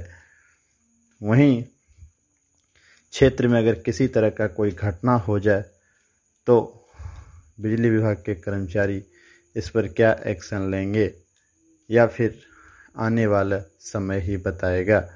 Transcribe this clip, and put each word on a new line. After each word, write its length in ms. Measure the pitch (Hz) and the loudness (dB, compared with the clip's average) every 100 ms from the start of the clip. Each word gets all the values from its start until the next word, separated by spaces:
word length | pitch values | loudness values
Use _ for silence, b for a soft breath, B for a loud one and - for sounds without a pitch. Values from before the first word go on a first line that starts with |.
| 87 b b b b b b _ _ _ _ - | -2 b b b b b b _ _ _ _ -10
वहीं 420 | 104 120 147 120 | 0 4 4 2
क्षेत्र 1900 | 139 _ _ _ - _ _ _ _ _ _ _ _ _ _ - 135 131 123 | -4 _ _ _ -20 _ _ _ _ _ _ _ _ _ _ 2 2 4 2
में 100 | 120 | 2
अगर 160 | 113 110 | 2 0
किसी 320 | - 113 131 | -2 -2 0
तरह 220 | 113 107 | 2 0
का 160 | - 107 | 0 -4
कोई 220 | - 104 | -2 -2
घटना 420 | 90 104 - 127 120 | -2 -6 -2 0 0
हो 200 | 95 104 | 0 0
जाए 240 | 104 98 104 _ _ _ _ _ _ _ - | 2 0 -2 _ _ _ _ _ _ _ 2
तो 120 | 120 - - B B B B B B B - | 2 2 -8 B B B B B B B -10
बिजली 300 | 104 113 117 | -4 0 2
विभाग 260 | 110 110 104 | 2 0 -2
के 180 | - 101 | -6 -8
कर्मचारी 680 | - 98 92 101 101 98 - b b b b 113 | -6 -6 -4 -2 -2 -4 -10 b b b b -10
इस 140 | - | -6
पर 180 | 113 98 | -4 -2
क्या 220 | 101 113 - 107 | 2 2 2 -4
एक्शन 440 | 95 - 101 95 | -8 -8 -6 -4
लेंगे 400 | 95 98 107 90 - _ _ _ _ _ _ - | -4 -2 0 -2 -4 _ _ _ _ _ _ 0
या 160 | 113 117 | 4 4
फिर 320 | - 113 - - b b b b - | 2 -4 -4 -20 b b b b -6
आने 280 | 110 113 107 | -2 0 2
वाला 320 | 101 98 95 95 _ | 2 2 -2 -6 _
समय 380 | - 107 95 98 | -10 -8 -4 -4
ही 160 | 92 98 | -4 -4
बताएगा। 600 | 98 87 92 90 92 104 - | -6 -4 -2 0 2 2 0